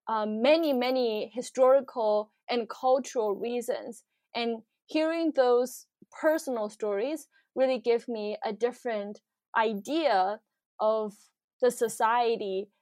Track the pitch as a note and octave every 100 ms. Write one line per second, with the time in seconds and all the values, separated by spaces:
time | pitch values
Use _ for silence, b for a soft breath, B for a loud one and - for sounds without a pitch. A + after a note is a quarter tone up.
0 | - A3 G#3+ G#3+ C4 E4 D#4 B3 B3 C4
1 | A#3 G#3+ G#3 A#3+ B3 B3+ B3+ C#4 C4 B3+
2 | G#3+ G#3 G#3+ _ - A#3+ A3+ - B3+ C4+
3 | B3+ B3 G#3+ G3 A#3 A#3+ A#3 D3+ - -
4 | _ _ _ A#3+ A#3 A3+ _ _ _ D#4
5 | D#4+ E4 E4 C4+ B3 A#3+ B3+ - - _
6 | - - D#4 D#4 C4+ A#3+ G#3+ - G#3+ G3+
7 | C4 D#4 - _ _ B3+ C4 B3+ B3 A#3
8 | A#3+ A3 G#3 G#3+ A3+ G#3 A#3+ A#3+ B3 G#3+
9 | G3+ G#3 _ _ _ - A3+ G3+ A#3 D#4+
10 | C#4+ G3 F#3+ A3 _ _ _ - G#3+ A3
11 | G#3+ G#3 _ _ _ - B3 A#3+ A3+ -
12 | A3+ B3 A#3 A3+ G3+ F#3+ G3+ _